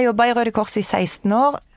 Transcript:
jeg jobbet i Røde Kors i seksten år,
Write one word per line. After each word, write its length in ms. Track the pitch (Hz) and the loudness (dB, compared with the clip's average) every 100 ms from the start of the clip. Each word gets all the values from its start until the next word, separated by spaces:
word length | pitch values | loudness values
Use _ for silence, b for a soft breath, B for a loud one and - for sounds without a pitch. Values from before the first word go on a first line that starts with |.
jeg 40 | 247 | 2
jobbet 180 | 220 240 | 2 2
i 60 | |
Røde 180 | 240 226 | 2 0
Kors 220 | 220 214 214 | -2 -2 -2
i 40 | |
seksten 480 | 196 202 180 - 202 | -2 -2 -2 -2 0
år, 280 | 214 277 - - | 2 2 -2 -8